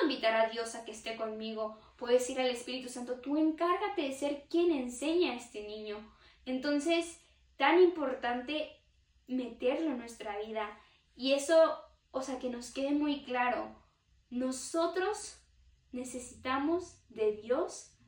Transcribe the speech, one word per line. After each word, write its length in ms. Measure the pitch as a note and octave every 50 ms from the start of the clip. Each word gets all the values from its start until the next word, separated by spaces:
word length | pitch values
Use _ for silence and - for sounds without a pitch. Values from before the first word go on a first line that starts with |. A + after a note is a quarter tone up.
invitar 320 | G4+ D4 B3+ - A3 A3+ A3+
a 140 | A3+ A3+ A3+
Dios 260 | A#3 A#3 A3+ A3+ -
a 100 | A#3 -
que 80 | -
esté 240 | A3 - - A3+ A3+
conmigo. 640 | A3 A3+ A3 G#3+ G#3+ A3 A3 A3 A3 A3 G#3+ G#3+ - - - _
Puedo 160 | - B3 A#3+
decir 280 | B3 B3 B3 C4+ C4 B3+
al 80 | B3+ B3+
Espíritu 400 | B3 A#3 - - B3 C4 B3+ B3
Santo, 320 | - B3+ B3 B3 B3+ B3
"Tú 160 | - C#4 D4
encárgate 640 | D#4 D#4 D#4 D#4 - E4+ E4+ F4+ - G#4 G4+ G4+ F4+
de 100 | D4 C4
ser 340 | C4+ - C#4+ C#4+ C#4+ - - -
quien 240 | - E4+ F4 F4
enseña 600 | D#4+ C4 B3 A#3+ - - C#4 D#4 E4 F4+ F4 C4+
a 40 | A#3+
este 260 | A#3+ - - - G#3
niño". 340 | G#3 G#3 G#3+ A3 G#3+ G#3+ G#3 G#3+ A3 - - _ - - - _ _
Entonces, 760 | B3+ B3+ C4 C4 D4 D4 D4 C#4+ E4 E4+ E4+ E4+ E4+ - - _ _ _ _ _ _ _
tan 240 | - C4+ D4 E4 F4+
importante 1040 | F#4 E4+ F4 D#4+ C#4+ B3+ B3 - - A#3+ B3 B3+ B3+ D4 D4 D4+ D4+ - - - _ _ _ _ _ _ _ _ _
meterlo 640 | - B3+ B3+ B3 A#3 A3+ - B3+ B3 C#4+ D#4+ E4 D#4
en 80 | B3+ A#3+
nuestra 400 | A#3 - - - G#3+ G#3+ G#3 G#3
vida. 420 | G#3+ A3 A3 A3 G#3+ G#3 - - - _ _ _ _ _ _
Y 200 | - A#3+ C4+ C#4
eso, 440 | C#4 C#4 - E4 D#4+ D#4+ D#4 - - - - _ _ _ _
o 120 | - C4+
sea, 160 | C4+ C#4 C4 B3
que 120 | - B3
nos 220 | A#3+ A#3+ A#3+ -
quede 180 | - C4+ C4+ C#4
muy 320 | D4 D4 D4 D4 C#4 -
claro. 540 | - B3+ B3 B3 B3 A#3+ A3 A3 G#3+ A3 - - _ _ _ _ _ _ _ _ _ _
Nosotros 1120 | B3 B3 B3+ C4 C4 - - - - E4 E4 E4+ E4+ F4+ F#4 G4+ G#4+ G4+ - - - - _ _ _ _ _ - _ _ _ _
necesitamos 1120 | - B3 C4 B3+ - B3 - - - - - B3+ C4 C#4 C#4+ D#4 E4+ F4+ F4 - - - _ _
de 240 | - A3 G#3+ G#3+
Dios 640 | G#3 - - A3+ B3 D4+ F#4 F#4 - - - - _ _ _